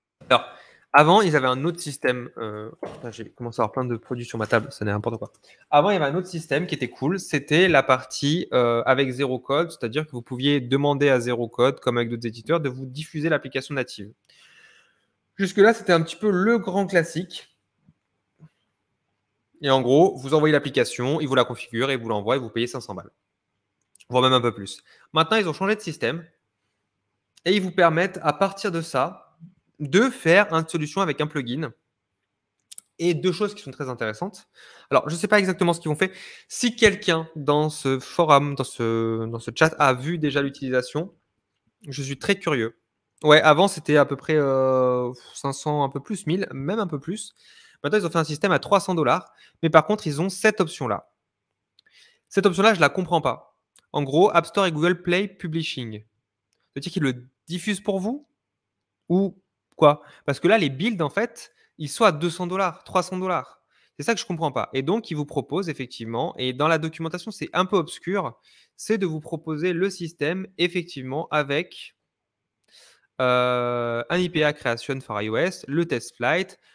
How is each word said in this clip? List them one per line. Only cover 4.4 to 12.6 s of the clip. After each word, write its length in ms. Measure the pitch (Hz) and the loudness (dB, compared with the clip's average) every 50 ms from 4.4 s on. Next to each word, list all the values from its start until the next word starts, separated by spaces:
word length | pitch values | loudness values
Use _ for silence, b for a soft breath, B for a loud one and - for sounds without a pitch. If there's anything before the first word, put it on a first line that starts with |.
| 107 | -2
table, 240 | - 131 113 107 - | 2 0 0 0 -2
ça 140 | - - 107 | -10 -6 -4
n'est 80 | 104 | -2
n'importe 240 | 101 107 - 120 113 | -2 -2 -2 -4 -6
quoi. 160 | 110 - - _ _ b b b b b b | -8 -12 -14 _ _ b b b b b b
Avant, 180 | 151 147 156 202 | 4 4 4 4
il 60 | 208 | 2
y 20 | |
avait 80 | 180 151 | 2 0
un 100 | 139 147 | -2 -2
autre 120 | 185 180 | -4 -6
système 400 | - - 165 160 - 139 151 180 | -6 -10 -10 -6 -4 -2 -2 -2
qui 80 | 175 151 | -4 -4
était 160 | - 135 127 | -6 -6 -8
cool. 280 | - - 127 147 190 190 | -6 -4 -2 -2 -2 -4
C'était 480 | - - - 143 - - 147 165 185 | -4 -4 -4 -4 -2 2 4 4 4
la 160 | 185 160 139 | 6 4 4
partie, 640 | - - 131 127 - - - - - 143 156 180 - - | 4 4 0 0 0 -8 -8 -2 0 0 0 0 -2 0
euh, 300 | - 127 123 120 117 117 120 | 2 2 2 4 2 2 2
avec 260 | 131 131 135 139 131 | 2 2 2 2 -2
Zero 280 | 123 127 143 127 127 120 | -2 -4 -4 -4 -4 -6
Code, 320 | - - 139 151 170 165 | -4 -2 0 0 0 -2
c'est-à-dire 340 | - - 131 113 113 151 156 | -4 -8 -8 -4 -4 -4 -6
que 60 | 151 | -6
vous 100 | - 120 | -10 -12
pouviez 400 | 117 - 131 123 131 143 147 143 | -10 -10 -8 -2 0 2 2 0
demander 480 | 123 120 135 143 143 143 143 135 143 143 | 0 0 0 2 2 2 2 4 4 4
à 100 | 131 123 | 4 4
Zero 300 | 117 123 123 117 120 113 | 2 0 -2 -2 -4 -4
Code, 320 | - - 120 135 135 - | 0 2 2 2 2 0
comme 160 | - 127 120 | -2 -2 0
avec 140 | 120 120 113 | 0 -2 -2
d'autres 160 | 120 117 120 | -4 -6 -6
éditeurs, 340 | 117 110 117 - - 165 165 | -8 -8 -8 -4 -2 -2 0